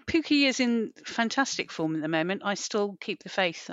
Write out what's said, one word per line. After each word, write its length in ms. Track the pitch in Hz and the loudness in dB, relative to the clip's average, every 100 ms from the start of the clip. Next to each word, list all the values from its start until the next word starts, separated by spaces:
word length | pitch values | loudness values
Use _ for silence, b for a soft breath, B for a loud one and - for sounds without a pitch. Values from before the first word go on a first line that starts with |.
| - | 0
Pukki 400 | 339 302 294 277 | 0 4 4 4
is 120 | 247 | 4
in 320 | 247 233 214 - | 2 2 0 -6
fantastic 680 | - - 226 - 277 - - | -8 -2 0 2 0 0 -6
form 240 | - 160 160 | -2 -2 0
at 40 | |
the 60 | 156 | 0
moment. 340 | 160 170 196 | 0 0 -2
I 100 | 202 | -2
still 420 | 196 - 220 202 190 | -4 -2 -2 -2 -4
keep 220 | - 185 | -8 -8
the 40 | 185 | -6
faith. 400 | - 185 165 - | -2 -2 -2 -10